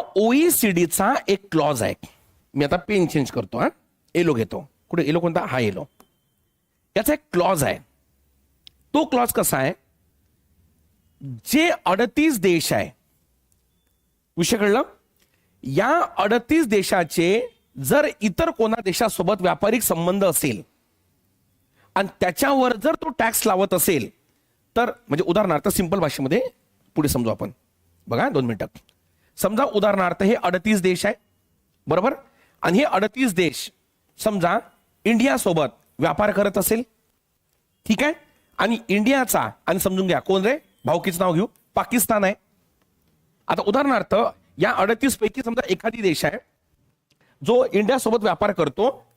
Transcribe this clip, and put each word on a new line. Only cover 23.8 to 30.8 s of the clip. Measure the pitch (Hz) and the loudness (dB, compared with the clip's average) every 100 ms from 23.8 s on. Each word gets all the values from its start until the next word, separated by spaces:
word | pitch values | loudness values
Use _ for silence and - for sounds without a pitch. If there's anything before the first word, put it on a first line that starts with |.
| - 156 101 - _ _ _ _ _ - | 2 0 -2 -12 _ _ _ _ _ -2
तर, | 240 - - | -2 -4 -6
म्हणजे | 147 | -2
उदाहरणार्थ | 185 175 202 151 208 | 0 0 2 0 0
सिंपल | - 175 196 | -2 0 0
भाषेमध्ये | 160 - 135 190 262 - _ _ _ - | -2 -2 -2 -2 -2 -8 _ _ _ -2
पुढे | 147 | 0
समजू | 135 113 | 0 -2
आपण. | 104 120 - _ _ _ _ - | -4 -6 -12 _ _ _ _ -6
बघा | 113 247 | -2 -2
दोन | 160 123 | 0 -2
मिनिटं, | 107 - - _ _ _ _ _ - | -4 -8 -14 _ _ _ _ _ -4
समजा | 185 214 | -2 0
उदाहरणार्थ | 277 208 208 196 180 170 | 0 0 0 2 0 0
हे | 196 | 2
अडतीस | 233 180 180 214 208 | 2 0 -2 0 0